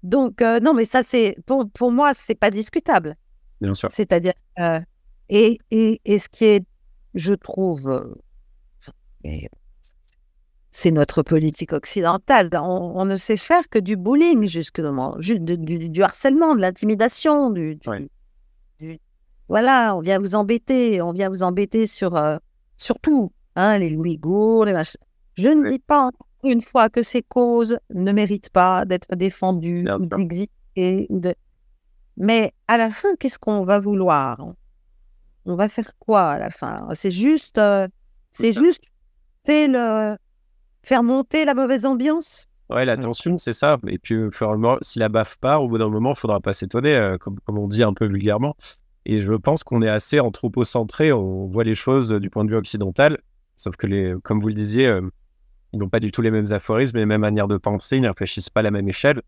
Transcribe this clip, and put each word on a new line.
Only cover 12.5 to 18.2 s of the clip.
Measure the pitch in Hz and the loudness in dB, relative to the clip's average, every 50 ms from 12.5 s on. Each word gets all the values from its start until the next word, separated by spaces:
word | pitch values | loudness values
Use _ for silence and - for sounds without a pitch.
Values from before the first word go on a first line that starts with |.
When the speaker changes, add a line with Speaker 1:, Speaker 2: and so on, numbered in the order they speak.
| 156 | 0
Speaker 1:
On, | 170 147 180 180 185 175 175 165 | -4 -4 -2 -4 -4 -6 -6 -6
on | 185 190 | -4 -2
ne | 196 196 | -2 -2
sait | 190 - - 220 | -4 -2 -2 -4
faire | 202 - - 320 349 320 _ | -4 0 2 2 2 2 _
que | - 226 | -2 -2
du | 190 180 214 | -2 -2 -4
bullying, | 190 175 202 254 285 330 349 339 240 214 | -4 -2 0 2 4 4 4 4 4 2
justement, | 202 165 165 160 - _ - 165 147 139 131 127 139 - - | 0 -2 -6 -8 -8 _ -6 -6 -4 -4 -4 -4 -6 -6 -8
ju-, | 160 185 233 208 | -4 -2 -2 -2
du, | 165 165 175 170 | -2 -4 -4 -4
du, | 160 156 170 170 160 165 | -4 -6 -6 -6 -6 -6
du | 156 170 240 | 0 2 2
harcèlement, | - - - - 269 269 302 330 320 302 | 2 2 2 0 2 4 4 4 4 4
de | 233 | 2
l'intimidation, | 185 185 185 - - 214 220 196 220 254 - - - 311 302 294 285 247 | 2 0 -2 -2 0 0 2 2 0 0 0 0 0 2 2 2 2 0
du, | 214 180 165 156 156 | 0 -2 -4 -6 -8
du, | 156 _ - | -8 _ -8
Speaker 2:
Ouais. | 110 98 139 139 _ _ | -8 -8 -8 -12 _ _